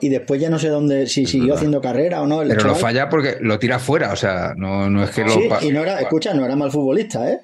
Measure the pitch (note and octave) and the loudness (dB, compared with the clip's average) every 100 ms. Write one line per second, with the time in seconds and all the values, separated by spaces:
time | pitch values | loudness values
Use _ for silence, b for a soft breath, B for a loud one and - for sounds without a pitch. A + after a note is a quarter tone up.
0 | C#3+ B2+ - C#3 D#3+ D#3+ D#3 D3 D3 C#3 | -2 -2 0 -2 0 0 0 0 2 0
1 | B2+ - C3 C3+ B2 C#3+ D3+ C#3+ C3+ B2 | 0 0 0 2 2 2 0 0 0 0
2 | E3 E3+ D3 D#3 D3+ G#2+ G#2 - A#2 A#2+ | 0 0 -2 0 0 2 2 2 0 0
3 | D3 D#3+ C#3 - A2+ G#2+ A#2 B2+ B2+ D#3 | 0 0 0 -2 -2 0 0 0 0 0
4 | B2 G2+ G#2 F#2 E2+ D#2+ F#2+ G2 G2 G2 | 0 -2 -2 -2 -4 -4 -4 0 2 2
5 | G2 - G#2+ A2+ A3+ G3+ D#3+ C#3+ E3 G3 | 0 0 2 2 2 2 0 0 0 -2
6 | B2 D#3+ F3+ D#3+ B2+ C3+ C#3+ C#3+ C3+ D#3+ | 0 0 0 0 0 0 -2 0 0 0
7 | G#3+ A#2 B2 E4+ | -2 -4 -2 -4